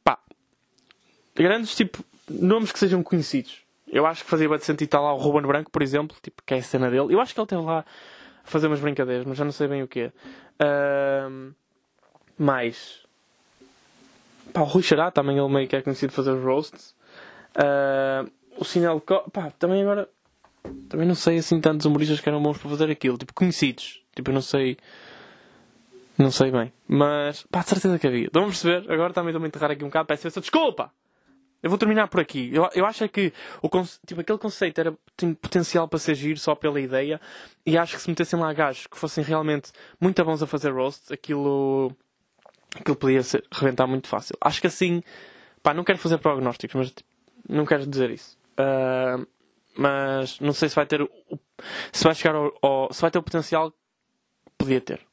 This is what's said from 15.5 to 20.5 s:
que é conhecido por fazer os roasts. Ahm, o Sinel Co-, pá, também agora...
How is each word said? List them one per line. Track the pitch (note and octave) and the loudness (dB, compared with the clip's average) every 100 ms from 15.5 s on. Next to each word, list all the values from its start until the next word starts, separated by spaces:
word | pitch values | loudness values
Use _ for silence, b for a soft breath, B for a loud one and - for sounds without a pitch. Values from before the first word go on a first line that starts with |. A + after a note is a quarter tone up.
| C#3 C3 | 2 2
que | C3+ | -2
é | |
conhecido | C3+ C3 C3+ | -2 -2 -2
por | - | 0
fazer | C3+ | 0
os | C3 | 0
roasts. | B2+ C3+ D#3 - - _ B B B B B - | 0 0 -2 -14 -20 _ B B B B B -4
Ahm, | C#3+ C#3+ C#3 C3+ C3+ C3+ C3+ _ _ - | -2 -2 -2 -2 -4 -4 -8 _ _ -12
o | - | -6
Sinel | F3 E3+ D#3+ | -2 -2 -2
Co-, | - F#3+ - | 0 -2 -2
pá, | - D#3 | -10 -10
também | - F3 F#3+ | -4 -2 0
agora... | G3 G3+ G3 _ _ _ _ | 0 -2 -6 _ _ _ _